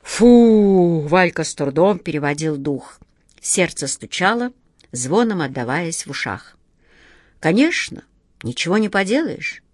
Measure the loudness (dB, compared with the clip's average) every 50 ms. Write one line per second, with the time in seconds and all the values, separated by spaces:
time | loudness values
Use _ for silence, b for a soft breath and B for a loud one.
0 | _ -12 0 4 6 8 8 8 8 8 6 6 4 4 4 4 4 4 2 0
1 | 0 2 2 2 2 2 0 -4 -6 -6 -6 -4 -6 -2 0 2 2 2 0 -2
2 | -6 -8 -6 -4 -4 -4 -4 -4 -4 -4 -6 -4 -4 -6 -6 -6 -8 -16 -20 _
3 | -20 _ _ _ _ _ _ _ -6 -4 -2 0 -2 -2 -2 -8 -8 -8 -8 -10
4 | -12 -12 -6 -2 0 0 0 0 -4 -6 -8 _ _ _ _ _ _ _ -12 -10
5 | -4 0 0 0 2 0 0 -2 -4 -4 -4 -6 -4 -4 -4 -4 -4 -6 -8 -10
6 | -10 -10 -10 -8 -8 -8 -8 -10 -12 -20 _ _ _ _ _ b b b b b
7 | b b b b b b b b -2 0 2 2 2 2 0 -4 -6 -8 -12 -16
8 | _ _ _ _ _ _ _ _ -12 -10 -8 -6 -4 -2 0 0 0 0 -2 -2
9 | 0 0 0 -2 -2 -4 -8 -8 -10 -12 -12 -12 _ _